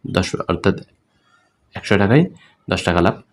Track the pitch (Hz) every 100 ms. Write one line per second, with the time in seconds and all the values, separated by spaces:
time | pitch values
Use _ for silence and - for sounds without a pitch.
0 | - 90 92 - - 87 98 92 - _
1 | _ _ _ _ _ _ _ - - 202
2 | 101 139 180 - _ _ - 90 - 87
3 | 90 - _